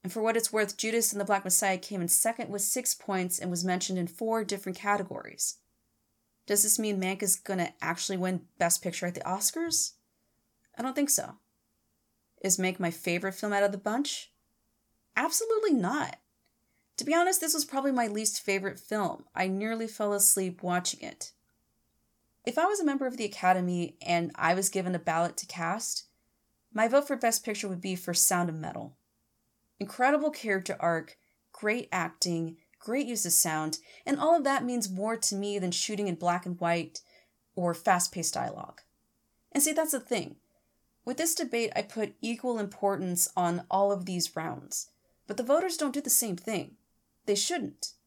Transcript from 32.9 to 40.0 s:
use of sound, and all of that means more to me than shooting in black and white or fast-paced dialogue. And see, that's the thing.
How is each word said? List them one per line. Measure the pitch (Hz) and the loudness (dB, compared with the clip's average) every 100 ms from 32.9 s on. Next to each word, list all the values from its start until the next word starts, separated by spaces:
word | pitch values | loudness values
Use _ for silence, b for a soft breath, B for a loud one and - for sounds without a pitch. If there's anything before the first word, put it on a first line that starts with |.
| 254 262 | -2 -2
use | 233 175 | -2 2
of | |
sound, | - 165 156 156 156 B B - | 2 4 0 -2 -6 B B -2
and | 277 | 2
all | 311 339 | 4 4
of | 277 | 4
that | 269 | 0
means | 247 247 208 | 0 -2 -2
more | 185 214 226 | -2 -2 -2
to | - 196 | -2 -2
me | 202 202 | -2 -2
than | 185 | -2
shooting | 175 - 208 202 | -2 -2 -2 -2
in | 165 | 0
black | 175 175 180 | 0 0 -2
and | 175 | -2
white | 170 170 165 - b b b b _ | 0 0 -2 -12 b b b b _
or | - 175 | -2 -2
fast-paced | 165 - 180 - 185 165 - | 0 2 2 2 -2 -4 -2
dialogue. | 123 - - - _ _ _ _ _ _ _ | -4 -6 -14 -18 _ _ _ _ _ _ _
And | - | 0
see, | 311 | 2
that's | 311 311 | 2 0
the | |
thing. | 262 | -2